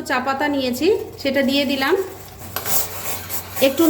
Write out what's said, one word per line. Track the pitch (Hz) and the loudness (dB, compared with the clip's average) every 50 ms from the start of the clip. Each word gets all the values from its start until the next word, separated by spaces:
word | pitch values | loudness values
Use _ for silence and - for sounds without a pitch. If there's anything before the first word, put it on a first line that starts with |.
| 294 - | -4 -2
চা | 277 247 247 | -2 -2 0
পাতা | 269 269 269 294 294 285 | 0 -2 0 0 0 0
নিয়েছি, | 277 262 254 240 - 302 381 453 - - - - - | 0 0 0 0 2 2 2 2 2 0 -6 -10 -4
সেটা | - 277 262 277 269 254 | -2 0 2 2 2 4
দিয়ে | 277 285 285 247 | 4 2 2 2
দিলাম। | - 269 269 285 359 392 381 - - - - - - - - - - - - - - - - - - - - - - - - - - - - - - - 254 277 | 0 0 2 2 2 2 0 -4 -8 -14 -16 -16 -16 -14 -14 -10 -10 -8 -4 -2 -2 -2 -2 -4 -6 -8 -8 -6 -8 -8 -8 -8 -8 -8 -8 -8 0 2 2 4
একটু | 269 - 330 | 4 6 4